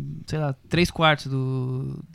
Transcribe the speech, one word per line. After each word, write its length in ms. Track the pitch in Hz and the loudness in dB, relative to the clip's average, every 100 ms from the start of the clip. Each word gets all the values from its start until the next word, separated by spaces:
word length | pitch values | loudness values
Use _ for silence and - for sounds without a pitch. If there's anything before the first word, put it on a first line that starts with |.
| 143 156 - | -4 -8 -4
sei 120 | 156 | -2
lá, 160 | 147 135 - | 0 -2 -2
três 240 | 160 175 | 2 2
quartos 340 | - 160 147 135 | 4 4 4 0
do, 800 | 135 131 131 127 127 135 139 - | -2 0 -2 -2 -4 -4 -8 -12